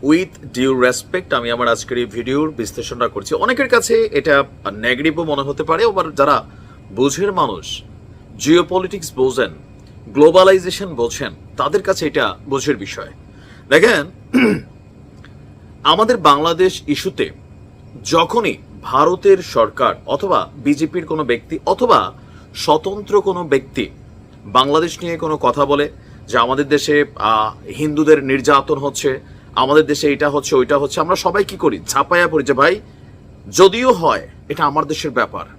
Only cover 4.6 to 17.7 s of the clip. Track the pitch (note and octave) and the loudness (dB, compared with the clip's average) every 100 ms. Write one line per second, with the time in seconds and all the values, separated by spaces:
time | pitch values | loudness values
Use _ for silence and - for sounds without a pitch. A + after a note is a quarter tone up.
4.6 | G2 G2+ A#2 B2+ D#3 D3+ E3 C#3+ C#3 C3+ | -10 -6 -4 0 -2 -2 -4 -4 -4 -6
5.6 | D3+ E3 A3+ F#3+ E3 D3 C#3 C3 - - | -2 0 0 0 -4 0 2 2 -2 -20
6.6 | - - - G2 C#3 C#3 G3+ F#3 C#3+ F#2 | -20 -20 -14 -2 -2 0 -4 -2 -4 -4
7.6 | - - - - - - - - C#3 E3+ | -12 -14 -14 -20 -20 -20 -20 -8 2 2
8.6 | F3 F#3 F#3 G3 D#3+ - C3 B2+ G#2+ D#2+ | 2 -2 -4 -10 -12 -2 -2 0 -4 -6
9.6 | - - - - - A#2+ D#3 F3 F#3 F#3+ | -20 -20 -20 -20 -8 6 6 8 8 6
10.6 | F3+ F3+ G3 C#3 A#2 - A#2+ E2+ - - | 2 -8 -10 -4 -6 -4 -10 -10 -20 -4
11.6 | C3+ F#3+ F#3+ F#3 D#3 C#3+ A2+ F2+ G2 C3+ | -2 -2 -2 -2 -2 -2 -2 -4 -6 -4
12.6 | C3+ A#2+ - - - - - - - - | -2 -4 -4 -12 -14 -18 -20 -20 -20 -20
13.6 | - C#3+ G#3+ F#3+ D3 - - B3 A#3 E3+ | -2 2 2 2 -4 -14 -4 0 0 -2
14.6 | - - - - - - - - - - | -8 -20 -20 -20 -20 -20 -20 -20 -20 -20
15.6 | - - C#3 E3+ A3 A#3+ D#3 C#3+ D#3+ E3+ | -20 -6 0 2 2 2 4 4 2 2
16.6 | F#3 - - C#3+ - C#3 F2 C#2 - - | 0 0 -6 -4 -4 -6 -8 -8 -20 -20
17.6 | - | -20